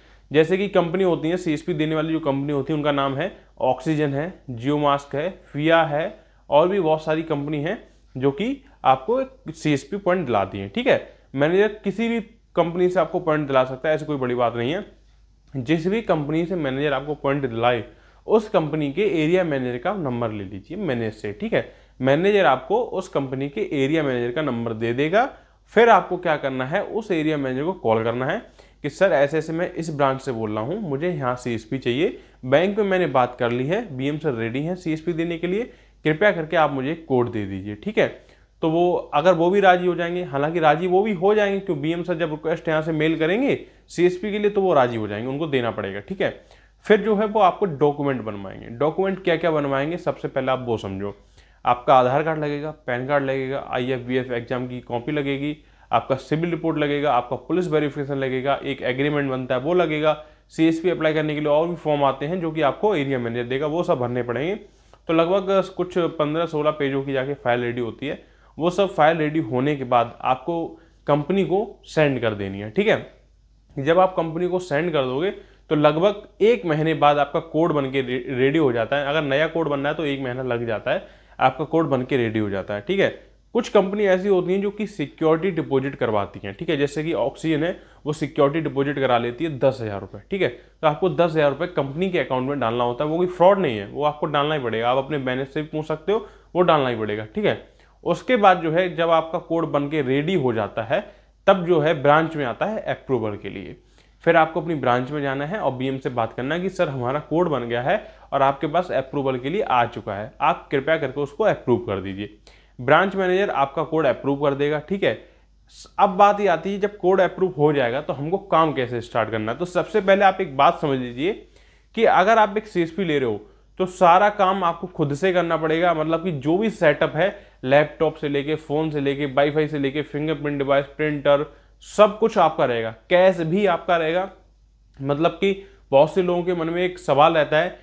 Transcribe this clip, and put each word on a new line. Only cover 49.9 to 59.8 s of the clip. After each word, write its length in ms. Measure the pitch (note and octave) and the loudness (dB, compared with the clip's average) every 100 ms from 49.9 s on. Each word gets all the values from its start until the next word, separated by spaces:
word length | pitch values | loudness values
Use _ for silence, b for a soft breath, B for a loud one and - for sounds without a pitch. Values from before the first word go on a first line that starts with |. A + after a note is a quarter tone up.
| F3 | -4
सबसे 300 | D3+ - D3 | -4 -4 -6
पहले 240 | C#3 C3 | -4 -2
आप 120 | C3 A#2+ | -2 -2
वो 100 | A2 | -4
समझो, 380 | G2+ F#2+ G2+ - b b b b B2+ | -4 -6 -8 -10 b b b b -2
आपका 300 | B2 - C3+ | 0 6 6
आधार 280 | B2+ C#3 | 6 2
कार्ड 160 | D#3+ D#3 | 0 -2
लगेगा, 320 | D3 C#3+ D3+ D3+ - | -4 -4 -8 -10 -6
पैन 200 | B2 C3 | -4 0
कार्ड 180 | C#3+ C3+ | 0 0
लगेगा, 400 | C3+ C3 C#3 - | -2 -4 -6 -6
आईएफबीएफ 640 | B2+ B2+ C3 A#2+ B2+ B2+ | -4 -2 -4 -2 -4 -2
एग्जाम 360 | A#2+ A#2 B2+ B2+ | -6 -6 -6 -6
की 120 | B2 | -10
कॉपी 300 | - A#2+ A#2 | -8 -6 -4
लगेगी, 440 | D3+ C#3 C#3 D3 D3 b b b | -4 -4 -4 -6 -8 b b b
आपका 240 | A#2 - C3 | -2 0 -4
सिविल 320 | - D3+ E3+ | -2 -4 -2
रिपोर्ट 280 | E3 D#3+ D3+ | -2 -2 -2
लगेगा, 360 | D3 C#3+ D3 | -2 0 0
आपका 220 | B2 - C3 | 0 -2 -8
पुलिस 300 | - E3+ F3 | -4 -2 0
वेरिफिकेशन 500 | D3+ D3 D3 C#3 C#3 | 0 -2 -4 -6 -4
लगेगा, 420 | C3 C3 C3+ C#3 C#3 | -2 -2 -2 -2 -4
एक 160 | C3 | -4
एग्रीमेंट 460 | - B2+ D3 D3 C#3 | -4 -2 0 0 -2
बनता 240 | C3 B2+ B2+ | -4 -2 -2
है 60 | |
वो 120 | C#3 | 0
लगेगा, 400 | F3+ | 2